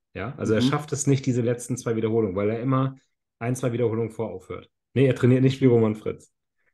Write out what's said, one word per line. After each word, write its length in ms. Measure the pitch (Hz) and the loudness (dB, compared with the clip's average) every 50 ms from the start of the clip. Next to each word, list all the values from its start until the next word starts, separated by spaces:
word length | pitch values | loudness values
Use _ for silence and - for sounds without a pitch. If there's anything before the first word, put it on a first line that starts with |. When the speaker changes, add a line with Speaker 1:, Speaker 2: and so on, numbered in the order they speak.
| _ _ - | _ _ -12
Speaker 1:
Ja? 200 | 87 95 127 - - | -10 -10 -10 -8 -6
Also 160 | - 104 110 | -2 0 2
er 80 | 113 | 2
Speaker 2:
Mhm. 40 | 123 | 2
Speaker 1:
schafft 260 | 135 143 147 - - | 2 0 -2 -4 -6
es 140 | 143 127 - | -6 -2 0
nicht, 200 | 143 139 131 - | 2 0 2 0
diese 160 | 139 120 123 | -2 -2 0
letzten 340 | 113 120 120 120 - - 127 | 0 -2 -2 -4 -6 -8 -8
zwei 180 | 117 - 120 113 | -6 -4 -4 -2
Wiederholungen, 420 | 110 110 110 110 117 110 98 90 | -2 -2 0 0 0 0 0 -2
weil 120 | 98 101 104 | -2 -2 -2
er 100 | 113 117 | -2 -2
immer 360 | 120 135 131 131 135 135 135 - _ _ _ _ _ _ _ _ | -2 0 0 0 0 -2 -6 -10 _ _ _ _ _ _ _ _
ein, 160 | 117 120 127 | -6 -6 -4
zwei 180 | - - 123 | -4 -4 -4
Wiederholungen 380 | 117 120 123 110 110 113 117 107 | -2 0 0 0 0 -2 -4 -6
vor 200 | - - 110 101 | -6 -8 -8 -8
aufhört. 400 | 90 92 - - 92 92 - _ _ _ _ _ - | -10 -12 -14 -14 -14 -14 -16 _ _ _ _ _ 0
Nee, 120 | 120 139 | 2 2
er 80 | 135 127 | 2 2
trainiert 280 | - - 120 127 131 | 2 4 4 4 6
nicht 180 | 131 135 131 - | 4 2 2 4
wie 60 | 135 | 4
Roman 280 | 127 120 117 110 107 104 | 4 6 6 4 2 0
Fritz. 380 | - - - - - - _ _ _ _ _ _ _ _ _ | -2 -6 -10 -10 -10 -14 _ _ _ _ _ _ _ _ _